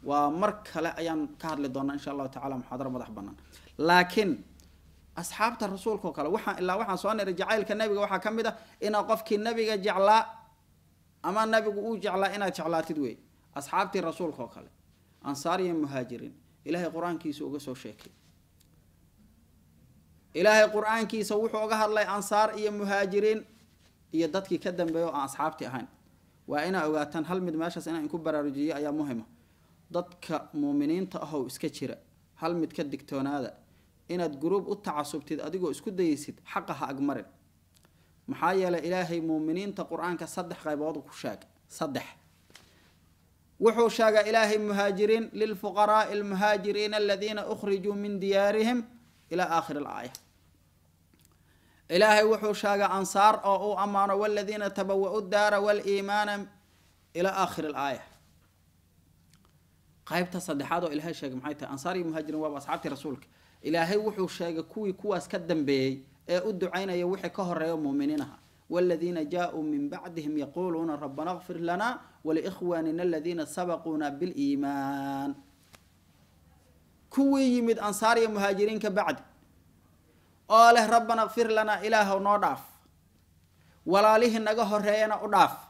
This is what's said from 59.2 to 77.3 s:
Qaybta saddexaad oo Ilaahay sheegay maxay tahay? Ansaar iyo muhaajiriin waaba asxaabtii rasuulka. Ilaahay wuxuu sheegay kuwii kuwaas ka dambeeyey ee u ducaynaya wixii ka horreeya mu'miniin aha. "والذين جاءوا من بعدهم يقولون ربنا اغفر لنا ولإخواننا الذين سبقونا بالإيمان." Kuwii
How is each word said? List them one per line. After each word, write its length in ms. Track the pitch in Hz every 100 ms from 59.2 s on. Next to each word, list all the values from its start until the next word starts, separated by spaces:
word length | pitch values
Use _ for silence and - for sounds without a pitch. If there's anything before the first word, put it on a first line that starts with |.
| _ _ _ _ _ _ _ _ -
Qaybta 320 | 160 180 180
saddexaad 420 | 170 143 143 170
oo 60 | 175
Ilaahay 240 | 147 165
sheegay 220 | 156 143 127
maxay 160 | 139
tahay? 180 | 147 135
Ansaar 200 | 139 175 185
iyo 80 | 170
muhaajiriin 340 | 160 156 156
waaba 160 | 156 143
asxaabtii 300 | 135 175 160
rasuulka. 360 | 139 160 131 - _ _ _
Ilaahay 340 | - 165 165 208
wuxuu 300 | 214 202 180
sheegay 340 | - 170 160
kuwii 300 | 160 - 208
kuwaas 360 | 185 208 185 -
ka 100 | 190
dambeeyey 600 | 170 165 139 139 131 135 - _ -
ee 120 | 175
u 120 | 185
ducaynaya 540 | 190 180 175 190 180 175
wixii 240 | 190 175
ka 120 | -
horreeya 340 | 185 165 160 165
mu'miniin 460 | 147 139 143 151
aha. 140 | 127 - _ _ _
"والذين 580 | 170 180 165 175 175 151
جاءوا 340 | 175 175 165
من 260 | 156 147 143
بعدهم 500 | 175 175 165 151 151
يقولون 520 | 135 165 185 165 165
ربنا 400 | 147 147 135 160
اغفر 260 | 180 - 170
لنا 420 | 170 175 226 247 - _
ولإخواننا 800 | 156 160 185 185 175 170 160 160
الذين 420 | 180 165 160 175 147
سبقونا 640 | - 175 165 165 151 147
بالإيمان." 1300 | 139 175 - 139 139 139 139 135 139 139 139 139 139 - _ _ - _ _ _ _ _ _ _ _ _ _ _ _ _
Kuwii 440 | - 277